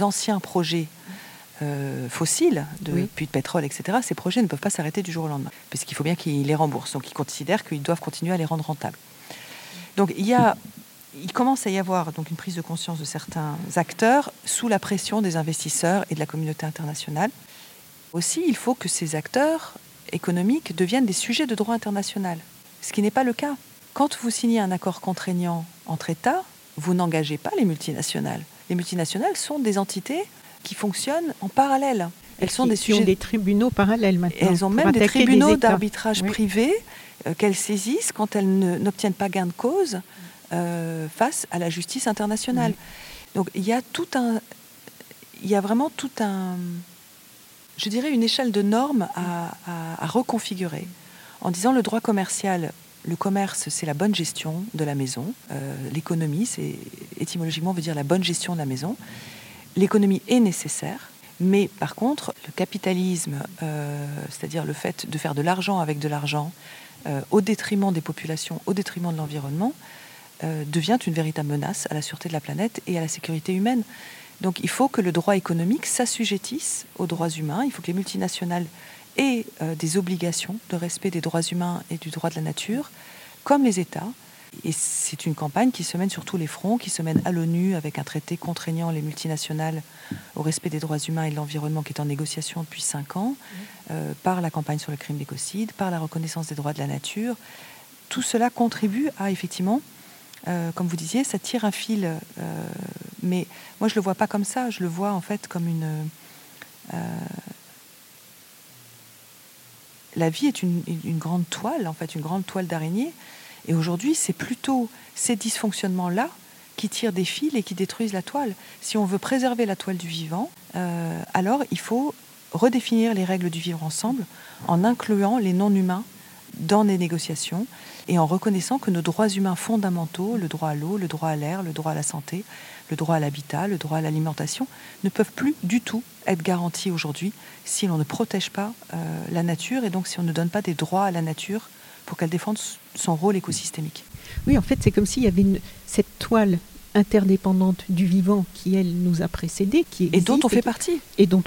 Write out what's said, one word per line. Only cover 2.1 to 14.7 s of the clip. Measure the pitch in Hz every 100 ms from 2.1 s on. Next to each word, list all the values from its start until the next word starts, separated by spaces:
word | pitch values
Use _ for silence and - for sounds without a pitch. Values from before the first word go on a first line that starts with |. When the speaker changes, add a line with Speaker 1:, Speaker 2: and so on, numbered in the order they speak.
Speaker 1:
fossiles, | - 165 - 330 202 151 156
de | 185
Speaker 2:
Oui. | 175 196
Speaker 1:
puits | - 156
de |
pétrole, | 143 - 175
et | 143
cetera, | - - 220
ces | 247
projets | - 185 214
ne | 202
peuvent | 143
pas | 202
s'arrêter | - 156 180
du | 185
jour | 165
au | 160
lendemain, | 143 147 - -
puisqu'il | 143 -
faut | -
bien | 139
qu'ils | 170 165 143 143
les |
remboursent. | 151 156 127 -
Donc | 143 -
ils |
considèrent | - 147 - 143 208
qu'ils | - 151
doivent | 143 170
continuer | - - 165
à | 180
les |
rendre | 156 160
rentables. | 151 151 - - - - - - - - - 180 175 -
Donc | 196 -
il | 202
y |
a | 247 233 - - - - - - 139
il | 170
commence | - 247 269 214
à |
y | 190
avoir | 185 185 160
donc | 151 156
une | 165
prise | - 170
de |
conscience | 160 165 - 165
de |
certains | 147 156 - - 151 151 185 175
acteurs | 165 - 226 269 - -
sous | - -
la | 240